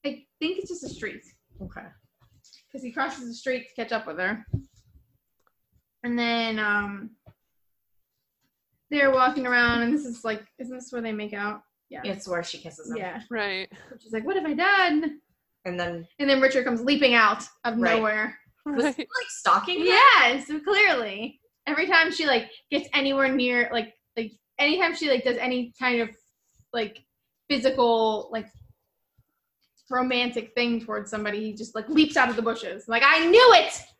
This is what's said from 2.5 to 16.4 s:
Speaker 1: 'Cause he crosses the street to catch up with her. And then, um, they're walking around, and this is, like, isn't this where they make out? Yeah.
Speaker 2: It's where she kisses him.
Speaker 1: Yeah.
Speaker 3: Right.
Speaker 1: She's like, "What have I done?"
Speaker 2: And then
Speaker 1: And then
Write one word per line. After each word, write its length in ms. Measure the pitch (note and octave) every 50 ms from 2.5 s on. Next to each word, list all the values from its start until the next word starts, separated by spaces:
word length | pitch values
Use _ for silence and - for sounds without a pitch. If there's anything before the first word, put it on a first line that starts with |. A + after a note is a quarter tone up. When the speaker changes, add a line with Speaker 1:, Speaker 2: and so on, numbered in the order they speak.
| - _ _ _
Speaker 1:
'Cause 100 | - C4+ B3+
he 80 | A#3+
crosses 360 | A#3 D#4 D4 D4+ - - B3
the 60 | A#3 A#3
street 340 | - - C4+ B3+ B3 B3 -
to 60 | _
catch 160 | - A3+ A3+
up 140 | A#3 G#3+ A3+
with 100 | - D3+ E3
her. 260 | F3+ F#3+ A3 A3+ - - - - - _ _ _ _ _ _ - _ _ _ _ _ _ _ _ _ _ _ _ _ _ _ _ _ _ _ _ -
And 140 | A#3+ A#3+ A#3+
then, 400 | A#3+ A#3 A#3 A#3 A3+ A3+ A3 G#3+
um, 560 | G#3+ G#3 G#3 G#3 G3+ G3+ G3+ G3 A3+ A3 _ _ _ - _ _ _ _ _ _ _ _ _ _ _ _ _ _ _ _ _ _ _ _ _ _ _ _ _ _ _ _ _ _ _ _
they're 220 | D4 D4 C#4+ C4+
walking 360 | C4 C4 B3+ B3+ B3+ D4 B3+
around, 340 | B3 B3 B3 A#3+ A#3+ A#3+ A#3
and 120 | A#3 A#3 D4+
this 120 | D4 D4
is, 180 | B3 A#3 - -
like, 220 | A3+ G#3+ G#3 - _ _ -
isn't 160 | C4 A#3+ B3+
this 160 | B3+ B3 -
where 100 | B3+ A#3+
they 100 | A#3 A3+ G#3+
make 200 | G#3 G#3 G#3 G#3
out? 300 | G3+ G3+ G#3 G#3+ G#3 _ _ _ _ _ _
Yeah. 120 | - D3+ -
Speaker 2:
It's 240 | G3+ F#3 G3 -
where 160 | F#3+ F3+ E3+ E3+
she 140 | - - -
kisses 320 | - E3 D#3+ - - -
him. 60 | A#3
Speaker 1:
Yeah. 240 | A3 F#3+ F3+ E3 A3 G#3+ _
Speaker 3:
Right. 420 | A#3+ A3 G#3 G3+ F#3+ F#3+ F#3+ - - - - - B3 A3+
Speaker 1:
She's 120 | _ A3 A3
like, 120 | A3 A3
"What 100 | D4 F#4+
have 100 | F#4+ -
I 80 | D#4 C#4
done?" 680 | A#3+ F4 G4 G4+ G4 F#4 F4 D4+ D4+ D#4+ D4+ - - _ _ _ _ _ _ _ _ _
Speaker 2:
And 140 | F#3 F3 F3+
then 280 | F3 F3 F3 E3+ E3 _ _ _
Speaker 1:
And 100 | C#4+ C#4
then 120 | C#4 C4+